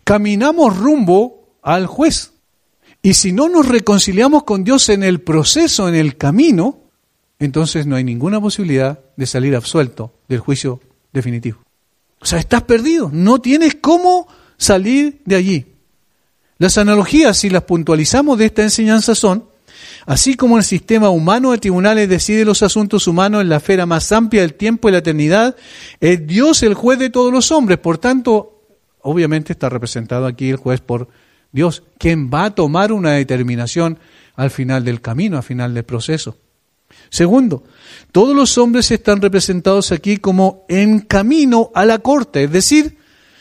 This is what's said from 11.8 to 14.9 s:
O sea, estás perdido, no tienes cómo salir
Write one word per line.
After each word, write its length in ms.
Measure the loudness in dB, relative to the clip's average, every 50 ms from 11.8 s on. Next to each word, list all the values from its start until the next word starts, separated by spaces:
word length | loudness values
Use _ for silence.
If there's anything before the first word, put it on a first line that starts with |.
| _ _ _ _ _ _ _ _
O 60 | -8
sea, 140 | -4 -4 -4
estás 220 | -2 -2 -2 -2 0
perdido, 480 | 0 0 0 2 0 -2 -2 -2 -4 -2
no 280 | 0 2 2 2 2
tienes 360 | 2 0 0 2 2 0 0
cómo 500 | 0 0 2 2 2 4 2 0 0 -2 _ -18 _ _ _ _
salir 640 | -6 0 2 2 2 2 0